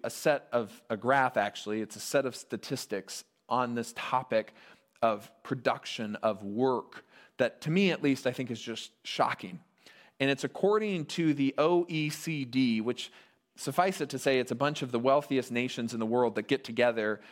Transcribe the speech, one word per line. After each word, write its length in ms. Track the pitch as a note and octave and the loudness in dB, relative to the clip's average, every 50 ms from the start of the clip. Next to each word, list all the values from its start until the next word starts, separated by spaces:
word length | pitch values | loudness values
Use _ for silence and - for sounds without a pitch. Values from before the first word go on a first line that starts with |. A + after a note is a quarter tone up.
a 80 | - A#2+ | -8 -8
set 380 | - - - D#3+ C#3+ C3 - - | -6 0 2 2 2 2 -2 -2
of, 300 | A#2+ A#2+ A2 G2 - - _ - | -2 -2 -2 -2 -10 -16 _ -6
a 80 | A#2 | -6
graph 400 | G2 A2 B2 C3+ C#3 C3 B2 - | -2 2 4 4 6 4 4 2
actually. 440 | A2 G2+ G#2 - - - G#2 G#2+ A2 | 2 0 0 -2 -8 -6 -4 -4 -4
It's 160 | A2 G#2+ - | -4 -6 -8
a 40 | G#2+ | -12
set 240 | - - - C#3+ C3+ | -8 0 0 0 0
of 100 | B2+ A2+ | 0 -6
statistics 920 | - - - A#2+ G#2 - - C#3+ B2+ - - G#2+ F#2+ F#2+ - - - - _ _ _ _ - | -8 -10 -8 -8 -8 -6 -6 -8 -8 -6 -6 -6 -8 -8 -8 -14 -14 -14 _ _ _ _ -2
on 260 | A#2+ B2+ B2 A#2+ A#2+ | 0 0 0 0 -2
this 180 | A#2+ A#2 - - | -4 -6 -6 -8
topic 580 | - - - C3 B2+ C3 - A#2 A2 G#2 - - - - - - _ _ _ _ - | -10 -6 -2 -2 -2 0 0 0 0 0 -2 -12 -20 -20 -20 -20 _ _ _ _ 0
of 280 | A#2+ A2+ G#2+ G#2 - - _ _ | 2 2 2 0 -6 -16 _ _
production, 760 | - - C#3+ C3+ A#2 B2+ A#2 - - - - - A2 G#2 G#2 - | -6 -6 -6 0 0 0 0 0 -4 -10 -8 -6 -6 -6 -6 0
of 200 | - A2 G#2 F#2+ | 0 0 0 0
work, 640 | G2+ G2+ G2+ A2+ C3 C3 B2+ A2 - - - - - _ _ - - _ _ | -6 -6 -2 0 2 2 2 0 -4 -8 -16 -20 -20 _ _ -20 -20 _ _
that 240 | - B2 A2+ - - | 0 0 0 0 -4
to 80 | - D3+ | -4 0
me 200 | E3 F#3+ G3+ F3+ | 2 4 4 4
at 120 | D#3+ - | 2 2
least, 240 | D3 C#3+ C3+ C3 - | 2 2 2 2 0
I 60 | B2+ | -2
think 180 | A#2+ - B2+ A#2 | -2 -2 -4 -6
is 100 | A#2 G#2+ | -6 -8
just 320 | - A#2 A2+ - - - _ _ | -8 -10 -10 -10 -10 -14 _ _
shocking. 580 | - - - - B2+ A#2 - - - F#2 F2+ - _ _ _ _ _ - - - - - _ - | -12 -8 0 0 2 2 0 -4 -8 -12 -12 -14 _ _ _ _ _ -20 -20 -20 -20 -16 _ 0
And 120 | C3+ C#3 | 0 0
it's 140 | C#3 C3+ - | 0 0 -2
according 600 | C3 - - F#3 G3 G#3+ G#3+ A3 G#3 F#3+ E3+ D3 | -6 -2 2 2 4 4 4 2 0 -2 -2 -4
to 280 | - - F3+ E3 D#3 C#3+ | -4 -2 0 2 2 4
the 200 | C#3 C#3 C3+ - - | 4 2 0 2 2
O 260 | D3 E3 F3 F3 E3+ - | 4 4 4 4 2 0
E 200 | D#3+ D#3 D3+ D3 | -2 -2 -2 -2
C 360 | D3+ - - E3+ D#3+ C#3+ C3+ | -4 -6 -6 -4 -4 -4 -4
D, 360 | A#2+ A#2+ C3 C3 A#2+ A2+ A2 | -2 2 2 4 4 4 2
which, 320 | G#2+ B2 A#2+ - - - - - - _ _ _ _ _ _ | 0 -2 -4 -4 -8 -14 -14 -20 -20 _ _ _ _ _ _
suffice 440 | - - C#3+ C3+ - F3+ F#3+ F#3 - | -10 -8 -2 2 2 2 2 2 -2
it 80 | D3+ C3 | -4 -4
to 100 | C#3 B2+ | -4 -2
say, 220 | - C#3+ C3+ B2+ | 0 2 2 2
it's 100 | A#2+ - | 2 0
a 60 | B2 | -2
bunch 260 | A#2 C#3 D3 D3+ - | 0 0 0 0 -2
of 80 | C#3 B2 | -6 -2
the 80 | B2 A#2 | -2 0
wealthiest 540 | A#2+ C3+ C3+ D3 C#3+ - C#3 C3 A#2 - | 4 4 4 4 2 0 -2 -2 0 0
nations 420 | A#2+ A#2+ B2+ B2 - B2+ A#2 A2 A#2+ | -2 -2 -2 -2 -4 -4 -6 -4 -4
in 60 | A2+ | -4
the 60 | A2+ | -2
world 280 | A2 A#2+ B2 B2 A#2 G#2+ | 0 2 2 2 2 2
that 140 | A2 G#2+ - | -2 0 0
get 160 | C#3 C3 - | 0 0 -2
together, 560 | - A#2 A#2+ A#2+ A#2+ A2+ A2+ G#2+ G#2+ G#2 G2+ - - | -4 0 2 2 4 4 2 0 -2 -2 -4 -8 -20